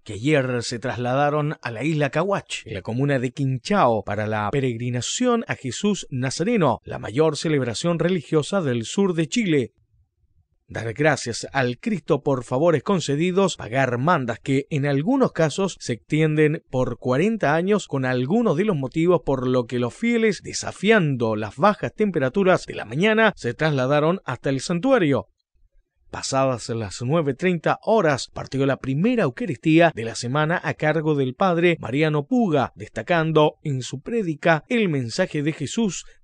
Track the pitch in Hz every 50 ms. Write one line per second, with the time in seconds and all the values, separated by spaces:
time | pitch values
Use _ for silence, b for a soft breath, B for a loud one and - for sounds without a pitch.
0 | - - 104 98 113 147 156 143 131 127 123 120 113 - 127 113 - 127 110 110
1 | 123 123 127 139 147 147 143 151 147 147 160 - - 120 117 107 127 156 165 147
2 | 147 135 - 151 170 202 202 170 - - - - - 117 107 95 85 - 113 123
3 | 139 143 143 135 123 131 123 - 139 135 131 123 - - 208 196 165 123 113 107
4 | - - 101 101 107 107 107 107 104 104 - 143 131 131 117 113 123 123 120 127
5 | 120 - - - 247 247 240 226 233 - 127 - - 131 - - - 208 202 -
6 | - - 143 127 123 135 - - 170 208 247 220 165 135 110 - - - - 127
7 | - 95 104 131 156 160 151 - - 165 151 143 127 120 110 - - 170 175 160
8 | 160 175 190 180 131 - 156 156 139 - - 202 170 139 120 120 113 - - -
9 | 202 190 175 160 165 - - 240 226 185 156 143 120 - _ _ _ _ _ _
10 | _ _ _ _ _ _ _ _ _ _ _ _ _ - 90 101 107 117 107 -
11 | 147 156 143 120 - 120 110 - - - - 139 131 123 123 - - 233 208 160
12 | - - 160 139 - 147 139 127 120 - 127 127 160 175 160 139 - - 202 175
13 | - - 139 143 170 185 180 185 196 185 - - - 95 113 135 135 123 120 120
14 | 127 170 - 156 131 113 117 - - - 135 135 139 - 165 143 135 143 143 139
15 | 151 196 269 277 247 170 - - 165 151 - - 196 180 - - - - - 117
16 | _ - 151 151 160 156 151 151 156 151 151 165 - _ - 127 127 123 120 -
17 | - 127 127 135 175 220 226 208 - 139 151 165 175 190 208 202 - - - 139
18 | 131 127 127 123 127 135 180 233 240 220 151 147 202 220 190 143 135 127 - 165
19 | 160 175 180 160 - - 139 127 123 127 127 127 120 113 127 123 120 120 - -
20 | - 233 240 226 226 220 190 - - - - - - - 110 - 180 202 226 214
21 | 170 147 135 117 120 113 110 107 110 104 - - 160 208 202 - - 123 - -
22 | 214 208 175 160 131 127 - 202 196 185 180 147 - - - - - 101 117 147
23 | 185 220 214 220 226 214 - - - 120 120 - 151 160 147 131 127 131 143 147
24 | 147 160 180 190 - - 127 - - 147 139 135 - - 180 170 165 269 269 240
25 | 180 147 135 113 98 _ _ _ _ _ _ _ _ _ _ _ _ _ _ _
26 | _ _ - - - - 135 135 135 135 127 110 - - 117 113 113 95 - -
27 | 120 123 151 175 156 143 131 - 175 185 180 165 - 160 139 - - - 220 226
28 | 185 156 143 - - - - - - - - 131 135 139 131 - - 131 135 143
29 | 180 233 254 226 196 139 123 - 247 190 143 - - 160 156 165 170 165 - -
30 | 113 113 113 - - 120 131 147 151 156 175 170 - 156 135 - 160 151 151 165
31 | 151 156 151 143 135 127 127 - 196 190 175 165 170 175 165 156 - 120 117 143
32 | 156 156 151 151 139 - 254 247 233 190 151 139 120 - - - 107 - - 113
33 | 113 - 180 165 160 160 156 156 151 151 - _ - 156 139 131 123 - - 127
34 | - - 226 233 208 165 156 143 - 180 165 151 - - 247 233 214 185 151 139
35 | 123 117 107 - 185 175 - 151 143 156 151 - 147 120 - - 233 196 160 -
36 | - b b b